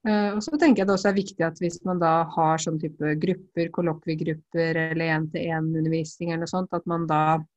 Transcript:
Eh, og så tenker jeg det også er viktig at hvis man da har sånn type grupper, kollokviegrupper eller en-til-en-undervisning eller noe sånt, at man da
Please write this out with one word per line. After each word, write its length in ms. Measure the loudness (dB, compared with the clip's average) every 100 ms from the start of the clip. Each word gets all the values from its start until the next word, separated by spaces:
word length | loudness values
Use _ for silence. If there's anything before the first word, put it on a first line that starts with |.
| 2
Eh, 300 | 2 2 -2
og 60 |
så 100 | -4
tenker 280 | 2 4 6
jeg 40 | 4
det 80 |
også 160 | 2 2
er 60 | 0
viktig 240 | -2 -2
at 160 | -4 -2
hvis 220 | -4 -4 -4
man 120 | 0
da 140 | 4 2 2
har 300 | 2 2 2
sånn 160 | -2 -4
type 380 | -6 -4 -2 0
grupper, 500 | 0 -2 -4 -4 -4
kollokviegrupper 1040 | 0 -2 -2 -4 -4 -2 -4 _ -2 0 0 -2
eller 180 | -2 0 0
en-til-en-undervisning 1120 | -2 -4 -2 -2 -2 0 0 0 -4 -6 -4
eller 140 | -4
noe 80 | -4
sånt, 180 | -4 -2 -4
at 100 | -2
man 220 | -4 0
da 300 | 2 2 0 -2